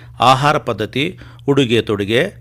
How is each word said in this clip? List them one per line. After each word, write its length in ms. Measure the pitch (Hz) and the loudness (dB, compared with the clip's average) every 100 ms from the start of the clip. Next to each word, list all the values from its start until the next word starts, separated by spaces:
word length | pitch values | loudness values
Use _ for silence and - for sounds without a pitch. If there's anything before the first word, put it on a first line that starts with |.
| - - | -14 0
ಆಹಾರ 380 | 117 131 147 147 | 2 4 2 0
ಪದ್ಧತಿ, 600 | - 110 104 127 147 - - - - | -2 -6 -6 -6 -6 -8 -18 -8 -2
ಉಡುಗೆ 340 | 139 123 117 | 0 2 0
ತೊಡುಗೆ, 520 | 104 101 101 117 190 - | 0 -4 -2 -2 -2 -6